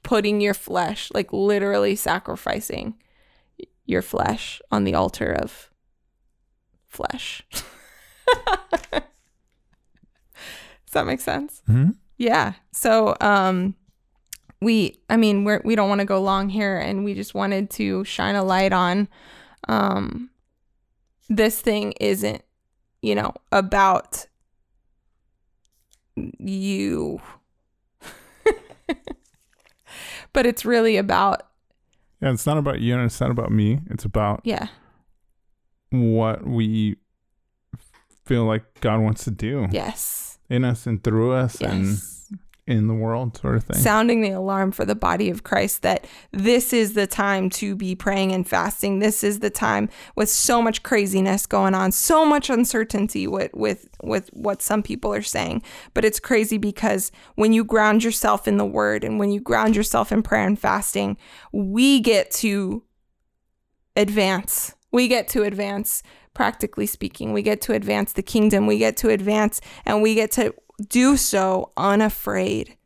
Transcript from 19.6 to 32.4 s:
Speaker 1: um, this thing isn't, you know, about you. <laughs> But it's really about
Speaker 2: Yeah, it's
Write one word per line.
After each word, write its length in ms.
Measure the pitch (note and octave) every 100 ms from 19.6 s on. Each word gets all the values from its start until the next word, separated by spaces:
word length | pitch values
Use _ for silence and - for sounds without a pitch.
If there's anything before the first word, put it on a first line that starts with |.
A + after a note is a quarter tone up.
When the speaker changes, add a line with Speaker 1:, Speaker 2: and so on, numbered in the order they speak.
| -
Speaker 1:
um, 600 | G#3+ G3 G3+ - - B3+ _ _ _ _ _ _ _ _ _ -
this 320 | G#3+ A3 A3
thing 320 | A3+ G#3 G#3 -
isn't, 420 | G#3 G3 G3+ - _ _ _ _ _ _
you 140 | A3
know, 180 | G#3 - - _
about 720 | G3 F#3+ G3+ F#3+ F3+ - - - _ _ _ _ _ _ _ _ _ _ _ _ _ _ _ _ _ _
you. 1080 | - - - G3 G3 G3 G3 G3 D#3+ D3+ D#3
<laughs> 60 | - - _ _ _ _ _ _ - - _ _ A4 - - - - - - - _ _ _ _ _ _ _ - - - -
But 120 | C#4
it's 180 | A#3+ A#3+
really 320 | A3 A#3+ A3+
about 480 | G#3 G3 F#3 G3 - - _ _ _ _ _ _ _
Speaker 2:
Yeah, 100 | C3+
it's 140 | A#2